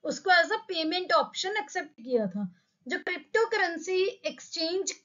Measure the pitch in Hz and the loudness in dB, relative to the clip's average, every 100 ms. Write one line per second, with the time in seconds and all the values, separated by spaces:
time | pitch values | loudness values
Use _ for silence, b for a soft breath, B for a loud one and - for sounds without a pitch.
0 | 311 - 381 359 330 - - 349 320 359 | -4 -4 4 4 6 0 -2 -2 -2 -2
1 | 370 320 - - 370 427 - 370 - - | 2 2 2 -4 -4 -4 -4 -8 -8 -14
2 | 233 247 202 202 190 b b b - 370 | -2 0 0 -2 -6 b b b -8 -6
3 | 370 359 - 440 453 427 359 330 - 370 | -4 -6 -2 0 2 2 0 -2 -2 2
4 | 392 - 311 262 - 339 320 370 311 - | 0 0 -8 -8 -12 -4 -2 -2 -4 -8